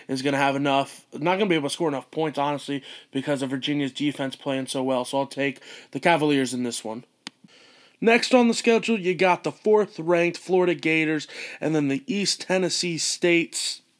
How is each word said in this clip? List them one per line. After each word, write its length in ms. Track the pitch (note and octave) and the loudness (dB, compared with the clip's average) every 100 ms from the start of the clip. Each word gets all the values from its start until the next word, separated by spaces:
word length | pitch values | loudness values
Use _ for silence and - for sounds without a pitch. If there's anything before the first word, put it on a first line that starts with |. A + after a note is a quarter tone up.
| - | -8
is 140 | C3 | -4
gonna 160 | C#3 C#3 | 0 0
have 180 | C#3 | 2
enough, 520 | C3+ C#3+ C#3 C#3 - - | 2 2 2 0 -6 -16
not 240 | C3+ D#3 F#3 | -6 -2 0
gonna 80 | G#3 | 2
be 80 | |
able 160 | E3 C#3 | 0 0
to 20 | |
score 160 | - E3+ | -2 -2
enough 220 | C#3 - | -4 -6
points, 280 | - D#3+ C#3+ | -4 -4 -2
honestly, 440 | C#3+ C#3+ - C#3+ - - - | -2 -2 -4 -8 -8 -18 -10
because 300 | C#3 C3+ C#3 | -6 -2 -2
of 100 | C3+ | -2
Virginia's 400 | C3+ C#3+ D3 C3+ | -4 -2 -2 -2
defense 460 | - C#3+ C3+ C3+ - | -2 -4 -2 -4 -6
playing 300 | - C3+ C3 | -4 -4 -4
so 160 | C#3 | -4
well. 220 | C3 B2+ B2 | 0 0 -2
So 120 | C#3 | -2
I'll 80 | C3+ | -4
take 340 | - C#3 B2 - - - | -2 -4 -4 -12 -20 -12
the 60 | C#3+ | -2
Cavaliers 540 | F3 E3+ D3+ C#3+ C3 | 4 4 4 2 2
in 120 | B2 | -2
this 200 | B2 A#2 | -4 -6
one. 200 | A2 A2 - _ - - _ _ - - _ - | -8 -10 -14 _ -20 -20 _ _ -20 -20 _ -2
Next 320 | G3+ A#3 - | 4 4 6
on 140 | B3+ A#3 | 6 6
the 60 | |
schedule, 460 | A3+ - A3+ - A3+ | 2 2 2 2 -2
you 140 | F3 | 0
got 300 | F3 F#3 F3 | 2 2 2
the 60 | - | -2
fourth-ranked 840 | - A3 G#3+ G3+ - D#3+ F3 F3 E3+ | -2 2 4 2 -4 0 2 2 -2
Florida 380 | - F#3 F3+ | -2 2 2
Gators, 520 | D#3+ D#3+ D#3+ D#3 D#3 - - - - | 0 0 2 2 -2 -4 -12 -14 -6
and 160 | D3+ | -2
then 140 | D#3 C#3+ | 0 0
the 160 | C3+ - | -2 -2
East 360 | G3 F#3+ - | -2 -2 -2
Tennessee 560 | - F#3 F3+ - F3 E3 | 0 0 0 -2 -2 -2
States, 840 | - - F3+ E3+ E3+ - - - _ _ | -4 0 2 2 0 -4 -6 -8 _ _